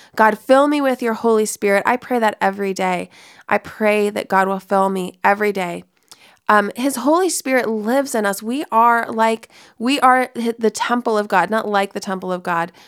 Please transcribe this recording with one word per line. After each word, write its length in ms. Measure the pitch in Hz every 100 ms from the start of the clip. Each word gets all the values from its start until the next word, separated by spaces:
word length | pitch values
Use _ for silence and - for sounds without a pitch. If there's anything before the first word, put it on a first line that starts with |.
| - -
"God, 220 | 220 214
fill 300 | - 269 294
me 120 | 294
with 220 | 269 254
your 120 | 240
Holy 320 | 220 233 220 214
Spirit." 360 | - 202 202
I 120 | - 254
pray 200 | - 247
that 180 | 220 -
every 320 | 196 196 196
day. 380 | 190 190 180 185 - - - -
I 100 | 208
pray 500 | - - 214 208 208
that 200 | 208 -
God 200 | 190 190
will 120 | 190
fill 280 | - 196 196
me 300 | 190 180 -
every 300 | 202 202 208
day. 320 | 196 180 175 - _ _ - _ _ -
Um, 240 | 214 202 -
his 200 | 262 254
Holy 340 | 247 330 370
Spirit 380 | 311 262 262 220
lives 460 | 220 208 262 277
in 120 | 247 202
us. 160 | 196
We 220 | 214 262 320
are 400 | 226 233 233 226
like, 380 | 226 226 226 - _ - -
we 200 | 226 277
are 300 | 262 254 254 -
hi-, 180 | 233 226
the 120 | 220
temple 460 | - - 240 240 214
of 100 | 208
God, 240 | 196 175
not 160 | 220 -
like 280 | 202 202
the 60 | -
temple 300 | 196 185 185
of 120 | 180
God, 280 | 180 170 170 -